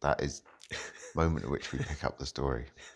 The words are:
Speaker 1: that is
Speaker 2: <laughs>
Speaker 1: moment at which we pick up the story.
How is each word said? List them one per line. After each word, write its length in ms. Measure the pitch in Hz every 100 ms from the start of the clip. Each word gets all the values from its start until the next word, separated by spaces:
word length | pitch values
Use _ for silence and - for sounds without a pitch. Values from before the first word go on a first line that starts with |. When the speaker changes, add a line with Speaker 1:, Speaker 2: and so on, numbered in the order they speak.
Speaker 1:
that 200 | 73 -
is 220 | 73 - - - -
Speaker 2:
<laughs> 440 | - - - - -
Speaker 1:
moment 280 | 82 78
at 80 | 62
which 200 | 71 -
we 60 | 67
pick 240 | - 76 -
up 120 | -
the 60 | 67
story. 400 | - 69 60 58 - -